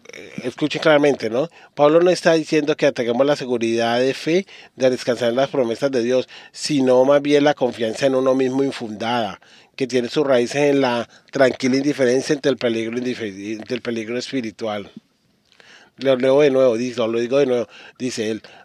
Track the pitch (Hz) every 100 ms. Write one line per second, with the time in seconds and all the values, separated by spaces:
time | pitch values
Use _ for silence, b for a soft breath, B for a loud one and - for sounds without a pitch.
0 | - - - - 120 - 151 151 160 147
1 | 143 127 113 117 165 B B - 147 160
2 | 180 170 180 165 151 156 147 151 147 131
3 | 117 120 143 143 123 120 113 113 117 120
4 | 131 131 156 175 - B B - 131 123
5 | - 113 120 120 139 139 117 110 143 131
6 | 117 127 123 B B - - 147 127 127
7 | 131 143 143 143 147 147 123 113 113 110
8 | 139 131 131 131 131 131 139 - 113 107
9 | 113 120 104 87 b b b - 127 127
10 | 117 156 139 127 120 139 147 139 131 120
11 | 110 b b 139 131 120 131 135 143 139
12 | 127 131 131 151 143 127 123 113 113 120
13 | 123 107 110 95 101 110 113 123 123 117
14 | 107 120 - 135 113 - 110 104 95 -
15 | - _ _ _ _ b b b b -
16 | 135 127 131 135 147 131 131 113 123 117
17 | 113 113 120 135 135 123 110 B B B
18 | 123 120 107 110 - B